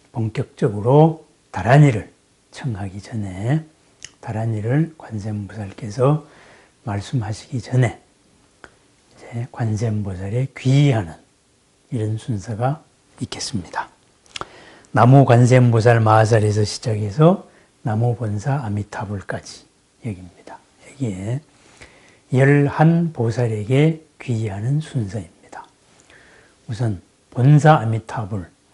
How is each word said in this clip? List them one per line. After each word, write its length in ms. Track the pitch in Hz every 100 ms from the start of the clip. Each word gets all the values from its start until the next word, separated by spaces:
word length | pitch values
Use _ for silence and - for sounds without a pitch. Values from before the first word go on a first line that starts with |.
| _
본격적으로 1120 | - 110 - - - 143 104 107 143 160 160 - _ _
다란이를 600 | - 92 139 147 110 - _ _ _ _
청하기 520 | - 139 98 98 98
전에, 600 | - 113 101 90 110 156 156 _ _ _ - _
다란이를 760 | - 110 113 107 110 139 165 -
관세음보살께서 1300 | - 110 107 104 98 101 98 - 104 104 127 151 - _ - _ _ _ -
말씀하시기 760 | 98 101 135 104 110 - 127
전에 400 | - 127 117 - _ _ _ _ _ _ - _ _ _ _ _
이제 320 | - 120 120
관세음보살에 960 | - 117 107 117 107 98 90 98 117 135 -
귀의하는 560 | 127 139 143 113 85 78 _ _ _ _ _ _ -
이런 260 | 117 107 110
순서가 640 | - 107 90 101 123 156 _ _ _ -
있겠습니다. 680 | - - - 98 85 - - _ _ _ _ - - - - - _
나무 320 | - 117 139
관세음보살 760 | 131 120 123 127 123 113 110 117
마하살에서 640 | 110 110 107 110 104 104
시작해서 840 | 104 - - 107 104 98 156 196 - _ _ _
나무 340 | - 107 120 113
본사 360 | 113 104 135 139 113
아미타불까지 960 | 101 101 - 98 101 - 104 - - _ _ _ _ -
여기입니다. 520 | 90 90 _ - - _ _ -
여기에 480 | - 123 92 98 135 _ _ _ - - _ _ _ -
열한 800 | 127 135 143 143 - 160 170 170
보살에게 880 | 156 113 113 120 110 104 135 156 160 _ -
귀의하는 600 | - 113 110 98 113 147
순서입니다. 840 | 156 135 101 104 85 _ - - - _ _ _ _ _ _ _ _ _ -
우선 340 | 107 117 95 _ _ _
본사 460 | - 127 147 156 151
아미타불, 720 | 113 113 - - 101 104 85 _ _